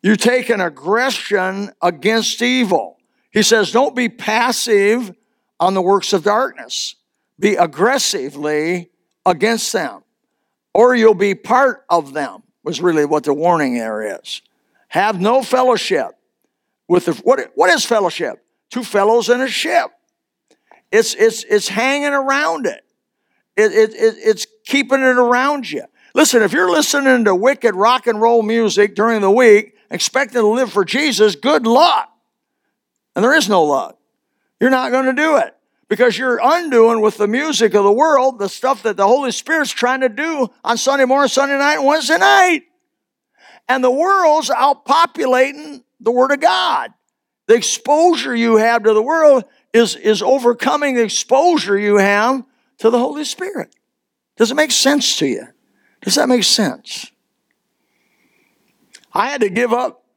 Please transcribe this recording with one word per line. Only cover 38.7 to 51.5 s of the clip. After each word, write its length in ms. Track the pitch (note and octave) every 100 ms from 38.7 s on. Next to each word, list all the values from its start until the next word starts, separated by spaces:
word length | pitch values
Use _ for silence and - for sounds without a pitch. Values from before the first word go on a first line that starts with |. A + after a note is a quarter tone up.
| C4
that 140 | A#3 G3
the 100 | G3
Holy 240 | B3+ C4+
Spirit's 400 | - - D#4+ C#4
trying 300 | - A#3+ C4
to 80 | C4
do 420 | G#3+ D#4 D#4 B3+ _
on 120 | - A#3
Sunday 280 | - C#4
morning, 240 | C4 C4+ C#4+
Sunday 280 | - C#4 C#4
night, 220 | C#4 D4+
and 80 | C#4
Wednesday 320 | D#4 B3+ E4
night. 440 | G4 G4 F4+ D#4+ _ _ _ _ _ _ _ _ - - -
And 160 | C4
the 60 | B3+
world's 600 | C4 F4 G4 F4 D4+ C4
outpopulating 1300 | B3 C4+ C#4 - C4+ E4+ - C4+ B3+ C4+ C#4+ D4+ C4 _ _
the 100 | A3+
Word 220 | B3 C4
of 80 | C#4
God. 520 | D#4+ F#4 F#4 - A#2+ _ _ _ _ _ -
The 80 |
exposure 800 | A3+ - - - D4 F4 D#4 C4
you 220 | A#3+ A#3 A3
have 260 | A3+ A#3
to 100 | G#3+
the 100 | G#3+
world 420 | A#3 D#4+ D4+ C4+ G3+ _ _
is, 220 | A3+ A#3
is 280 | - G#3+ G#3
overcoming 760 | G#3 C4+ A#3+ A#3+ - D4 D4 B3
the 60 |
exposure 760 | A3 - - C4+ E4+